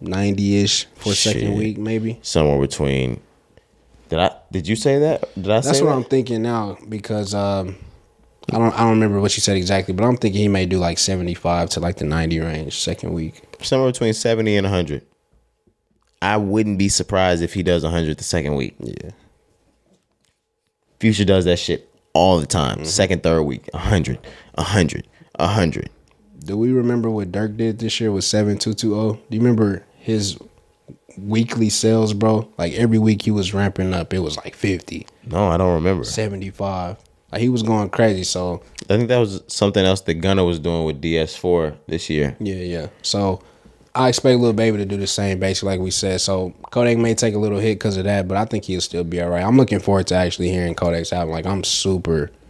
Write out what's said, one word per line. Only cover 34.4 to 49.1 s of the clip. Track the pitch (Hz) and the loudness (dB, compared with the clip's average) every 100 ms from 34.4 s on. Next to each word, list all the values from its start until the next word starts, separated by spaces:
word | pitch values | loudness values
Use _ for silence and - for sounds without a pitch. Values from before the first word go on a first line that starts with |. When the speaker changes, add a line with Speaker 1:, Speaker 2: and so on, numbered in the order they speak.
| - | -10
Speaker 1:
fifty. | - 120 90 - - - - - | -4 -2 -2 -6 -14 -14 -18 -6
Speaker 2:
No, | 87 101 | 0 2
I | 82 | 4
don't | 92 | 2
remember. | 85 85 92 | 2 2 0
Speaker 1:
Seventy-five. | - - 107 98 98 - 98 92 90 98 _ _ _ | -2 -4 -4 -6 -10 -6 -6 -4 -8 -10 _ _ _
Like, | 107 | -2
he | 120 | 0
was | 123 | 0
going | 110 110 98 | 2 0 0
crazy, | - 113 95 | 2 2 2
so. | 92 90 90 85 - - - | -2 -4 -4 -6 -10 -12 -2
Speaker 2:
I | 104 | 0
think | 120 | 2
that | 123 | 2
was | 110 95 - | 2 -2 -8
something | - 101 101 | 0 2 4
else | 95 95 | 4 2
that | - | 0
Gunna | 82 92 98 | -2 2 2
was | 90 85 | 2 0
doing | 78 82 | -2 -2
with | 80 71 | -2 -2
D | 82 80 | -2 0
S | 80 - | -2 -4
four | 90 87 78 76 - | 0 2 0 -6 -8
this | 85 - | -8 -4
year. | 76 71 - | -2 -2 -4
Speaker 1:
Yeah, | 107 | -8
yeah. | 92 90 87 76 - | -6 -6 -6 -8 -10
So, | - 101 98 92 - _ - _ _ - | -6 -2 -2 -2 -8 _ -20 _ _ 0
I | 127 | 0
expect | 117 135 123 | 2 4 4
Lil | 120 | 4
Baby | 107 113 104 | 2 2 0
to | |
do | 98 101 | -2 -4
the | 98 | -4
same, | - 101 92 | -2 -2 0
basically, | 95 95 98 | 0 -2 -2
like | 95 | -2
we | 92 | -2
said. | - 98 92 | -2 -2 -2
So, | - 95 92 - - | 0 -2 -4 -8 -6
Kodak | - 120 117 | 0 2 4
may | 117 | 2
take | 110 117 | 2 0
a | 104 | 0
little | 107 101 | 0 0
hit | 110 101 | 0 0
'cause | 110 95 | -2 0
of | |
that, | 95 101 92 | 0 0 0
but | 95 | -2
I | |
think | 107 107 | -2 -4
he'll | - 90 | -4 -4
still | - 85 | -4 -4
be | 85 | -4